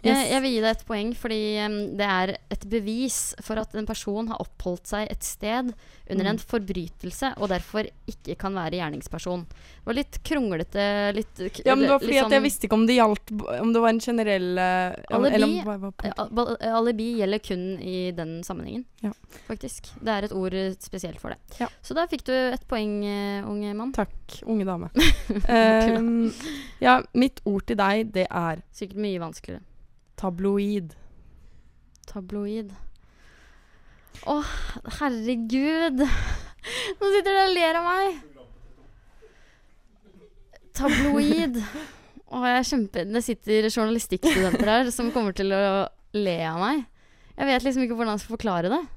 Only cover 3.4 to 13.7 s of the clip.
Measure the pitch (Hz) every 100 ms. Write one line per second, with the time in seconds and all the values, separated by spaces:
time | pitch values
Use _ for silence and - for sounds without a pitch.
3.4 | - 220 220 214 214 220 - 202 226 220
4.4 | - - 185 180 - 208 214 214 - -
5.4 | 208 233 247 220 - - - 226 196 214
6.4 | - 240 190 185 170 - 175 - 269 -
7.4 | 202 185 - 214 214 - - - - 156
8.4 | 190 196 160 175 160 147 - 160 180 180
9.4 | 170 - - - - 233 285 - - 302
10.4 | 233 165 165 202 202 202 202 202 214 -
11.4 | 190 - - 262 269 277 233 269 226 277
12.4 | 277 - 190 214 226 247 220 208 - 214
13.4 | - 123 226